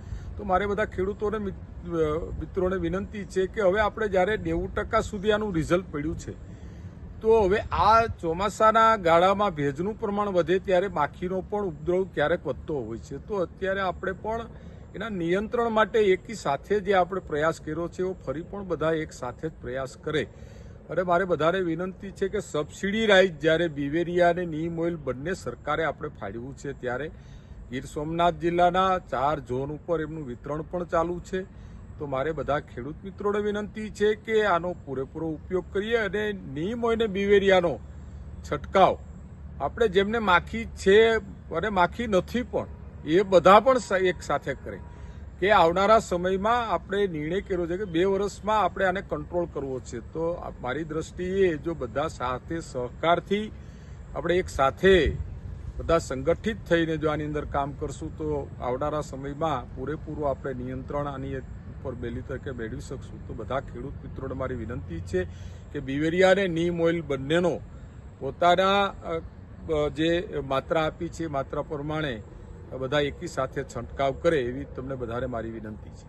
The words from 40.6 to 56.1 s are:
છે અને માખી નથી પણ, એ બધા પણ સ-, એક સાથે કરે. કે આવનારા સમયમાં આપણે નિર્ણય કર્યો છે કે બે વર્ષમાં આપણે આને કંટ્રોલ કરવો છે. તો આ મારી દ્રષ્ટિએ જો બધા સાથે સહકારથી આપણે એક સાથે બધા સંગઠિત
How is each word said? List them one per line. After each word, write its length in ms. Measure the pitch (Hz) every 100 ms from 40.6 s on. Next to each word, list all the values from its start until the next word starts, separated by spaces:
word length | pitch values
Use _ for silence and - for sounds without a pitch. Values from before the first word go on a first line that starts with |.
છે 460 | 214 - 196 202 226 220 196 - -
અને 140 | 160 208
માખી 380 | 196 175 - 240
નથી 360 | 185 - 233
પણ, 240 | 247 170 101 - - -
એ 180 | - 170
બધા 380 | 196 185 175 208
પણ 180 | 240 254
સ-, 140 | -
એક 300 | 190 185 170
સાથે 320 | - 143 143
કરે. 240 | 127 113 98 - - - - - -
કે 100 | 190
આવનારા 480 | 202 165 180 202 220
સમયમાં 720 | - 175 185 190 214 240 226
આપણે 360 | 180 - 196 202
નિર્ણય 340 | 156 156 190
કર્યો 260 | 196 180 170
છે 100 | 180
કે 80 |
બે 200 | 208 160
વર્ષમાં 560 | 196 196 202 - 202 214
આપણે 240 | 185 -
આને 180 | 190 190 -
કંટ્રોલ 380 | 156 151 175 170
કરવો 280 | 156 139 127
છે. 320 | - 120 -
તો 180 | 156 165
આ 220 | 175 120 -
મારી 240 | 120 135
દ્રષ્ટિએ 720 | 160 156 - - 180 196 185 151
જો 180 | 151
બધા 340 | 156 123 131 160
સાથે 520 | - 127 127 - 165
સહકારથી 920 | - 127 123 - 160 170 170 208 214 - - - - - -
આપણે 220 | 147 165 180
એક 120 | 180
સાથે 680 | - 135 - 190 185 127 139 - - - - - -
બધા 220 | - 165
સંગઠિત 580 | -